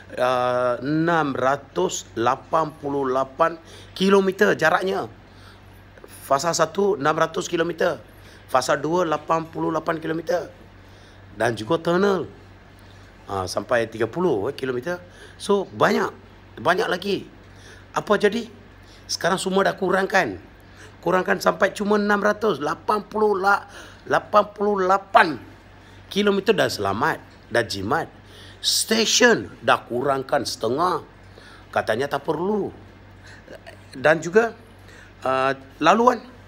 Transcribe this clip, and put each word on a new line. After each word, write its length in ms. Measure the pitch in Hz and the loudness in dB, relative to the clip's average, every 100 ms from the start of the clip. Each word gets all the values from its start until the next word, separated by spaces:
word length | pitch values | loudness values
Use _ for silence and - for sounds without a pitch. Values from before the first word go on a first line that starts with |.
| - - | -12 -2
ah, 640 | 127 127 123 123 123 123 | 0 2 0 0 0 -2
enam 560 | 131 156 165 165 147 123 | -2 0 2 2 0 0
ratus 720 | 131 139 - - 185 - - - | 0 -2 -4 -4 -4 -4 -10 -2
lapan 560 | 120 135 - 165 156 | 0 0 -2 -2 -2
puluh 320 | - 139 139 131 | -6 -6 -2 0
lapan 560 | 131 135 - 165 170 - - - | 0 -2 0 -2 -2 -16 -20 -14
kilometer 640 | - 190 196 190 185 202 147 | -2 4 4 4 2 2 4
jaraknya. 480 | 156 180 185 196 117 - - - - - - - - - - - - | 2 2 0 -4 -6 -10 -20 -20 -20 -20 -20 -20 -20 -20 -20 -12 0
Fasa 240 | 135 170 | 0 0
satu, 480 | 165 160 - 202 139 | 0 0 2 0 2
enam 160 | 147 | 0
ratus 320 | 156 160 185 165 | 2 0 -2 -4
kilometer. 560 | 170 165 165 185 139 - - - - - | -2 -2 0 -2 -2 -12 -20 -20 -20 -2
Fasa 240 | 131 147 | 0 2
dua, 320 | 147 147 175 170 | 0 0 0 0
lapan 400 | 151 - 165 160 | -2 -2 -2 -2
puluh 240 | 156 165 | -6 -4
lapan 320 | 160 156 165 | -2 -4 -4
kilometer. 480 | 160 160 165 175 - - - - - - - - - - | -4 -6 -2 -4 -4 -16 -20 -20 -20 -20 -20 -20 -18 -4
Dan 160 | 117 | -2
juga 240 | 107 110 165 | -2 -2 -2
tunnel. 480 | 160 175 202 190 131 - - - - - - - - - - | 0 2 2 0 -4 -14 -20 -20 -20 -20 -20 -20 -20 -20 -8
Ah, 240 | 98 92 | -6 -4
sampai 400 | 110 101 120 113 | -6 -2 -2 -2
tiga 160 | 110 113 | -2 -4
puluh, 400 | 165 180 110 113 | -2 -2 0 -4
eh, 80 | |
kilometer. 480 | 143 131 127 135 175 - - - - | -6 -6 -6 -6 -10 -12 -20 -20 -12
So, 240 | - 202 - | -2 -2 -2
banyak. 400 | 107 160 226 190 - - - - - | 0 0 2 -2 -6 -20 -20 -20 -6
Banyak 240 | 135 185 170 | 0 0 0
lagi. 400 | 180 202 165 - - - - - - - | -4 -4 -4 -6 -20 -20 -20 -20 -20 -8
Apa 320 | 156 - 202 | -6 0 2
jadi? 240 | 202 226 220 - - - - - - | 2 0 -8 -16 -20 -20 -20 -20 -10
Sekarang 320 | - 165 180 | -4 0 0
semua 240 | 190 190 180 | 0 2 2
dah 80 | |
kurangkan. 640 | 170 180 190 190 190 139 90 - - - - - - | 0 0 0 2 2 0 -4 -14 -20 -20 -20 -20 -6
Kurangkan 400 | 170 185 185 185 | 0 0 0 0
sampai 320 | 190 175 196 | 0 2 0
cuma 240 | - 202 208 | 0 0 2
enam 240 | 208 202 | 4 2
ratus 400 | 208 208 220 139 | 2 0 0 0
lapan 400 | 147 160 - 214 | -4 -6 -2 -2
puluh 320 | - 214 214 | -2 0 0
la-, 320 | 190 196 202 - - - - - | 2 2 2 -2 -20 -20 -16 -2
lapan 400 | 151 - 208 202 | -2 2 2 2
puluh 320 | - 208 196 185 | -2 -2 0 2
lapan 560 | 190 - 226 185 120 - - - - - - - | 0 4 4 4 0 -12 -20 -20 -20 -20 -20 -8
kilometer 480 | 190 208 196 196 | 0 2 2 2
dah 160 | 175 131 | 2 2
selamat, 480 | - 98 101 151 - - - - | 0 -4 0 -2 -2 -10 -20 -2
dah 160 | 117 113 | -2 -2
jimat. 400 | 101 98 156 - - - - - - | -4 -2 -2 -4 -14 -20 -20 -20 -8
Stesen 880 | - - - 220 214 - 247 170 90 - 113 | -4 -2 0 0 2 4 4 4 0 -6 0
dah 160 | 123 - | 0 0
kurangkan 560 | 117 139 135 127 143 104 | -4 0 -2 0 -2 -2
setengah. 560 | - 113 135 180 156 - - - - - - - | -4 -2 0 0 -2 -8 -20 -20 -20 -20 -20 -6
Katanya 320 | 107 104 110 143 | -4 -2 -2 -2
tak 240 | 139 - | -4 -4
perlu. 400 | 151 185 214 139 - - - - - - - - - - - - | -4 -2 -2 -4 -10 -20 -20 -20 -20 -20 -20 -20 -20 -20 -20 -20
Dan 320 | 135 139 165 | -2 2 2
juga, 320 | 165 202 233 - - - - - - - 127 | 4 2 2 -4 -20 -20 -20 -20 -20 -8 0
ah, 320 | 131 135 135 - - | 2 2 -2 -8 0
laluan 400 | 156 214 240 233 - - | 4 6 4 2 -8 -20